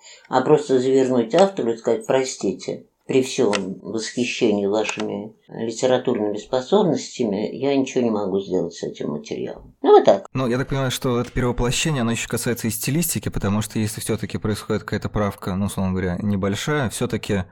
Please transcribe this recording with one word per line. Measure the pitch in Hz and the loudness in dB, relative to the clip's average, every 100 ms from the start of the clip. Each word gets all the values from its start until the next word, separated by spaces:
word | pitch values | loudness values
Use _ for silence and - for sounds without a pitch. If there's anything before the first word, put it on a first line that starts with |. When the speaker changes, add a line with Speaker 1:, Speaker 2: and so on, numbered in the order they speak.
| - - - | -20 -20 -2
Speaker 1:
а | 127 | 0
просто | 135 151 - 131 | 4 4 4 2
завернуть | 131 135 127 127 113 | 4 4 4 2 2
автору | 143 196 - 117 | 4 4 2 -2
и | 113 | -2
сказать: | - 113 - | 0 -2 2
"Простите, | 131 131 - 101 - - - - _ - | 0 0 -2 -2 -2 -4 -8 -10 _ 0
при | 131 | 2
всем | 127 - 110 101 95 90 | 2 2 2 2 -2 -8
восхищении | - 110 107 - 117 - 117 101 101 | -8 -6 -6 -4 -4 0 2 2 0
вашими | 107 107 - 107 101 101 - _ | 0 -2 -4 -6 -6 -10 -16 _
литературными | - 113 113 127 123 127 120 104 104 | -8 -6 0 2 2 2 0 0 -4
способностями, | - 127 127 202 175 123 - - 113 98 107 | -2 -2 2 4 4 2 -2 -4 -2 0 -2
я | - 135 139 | -2 0 2
ничего | 131 131 | 0 0
не | 117 | 0
могу | 104 101 98 | 0 0 -2
сделать | 95 90 85 | 0 -2 -2
с | - | -6
этим | 78 - 76 | -10 -8 -8
материалом". | 73 - 64 62 - - - | -8 -8 -8 -8 -10 -16 -2
Ну, | 294 | 6
вот | 415 | 8
так. | - 98 - | 8 4 2
Speaker 2:
Ну, | 131 131 | -4 0
я | 123 | 0
так | 135 | 0
понимаю, | 135 131 | -2 -2
что | - 135 120 | -2 0 0
это | 120 | -2
перевоплощение, | - 123 117 120 - 160 143 | 0 0 2 0 0 0 0
оно | 117 | 0
еще | 113 - | -2 -4
касается | 113 127 113 113 | -4 -2 -2 -2
и | |
стилистики, | - - 147 170 107 104 | -4 -2 0 0 -2 -4
потому | - 98 104 | -2 0 0
что | 104 113 | -2 -2
если | 107 - | -2 -2
все-таки | - 107 98 98 | -4 -4 -4 -4
происходит | 107 101 - 104 | -2 -2 -2 -4
какая-то | - 104 - | -2 -6 -4
правка, | 107 101 - - | -2 -2 -4 -4
ну, | 92 101 | -2 -2
условно | - 95 | -2 -2
говоря, | 92 92 90 | 0 -2 -2
небольшая, | 104 101 98 101 - 151 117 | -2 0 0 -2 -2 -2 -2
все-таки, | - 120 107 - 101 90 | -2 -4 -4 -2 -2 -4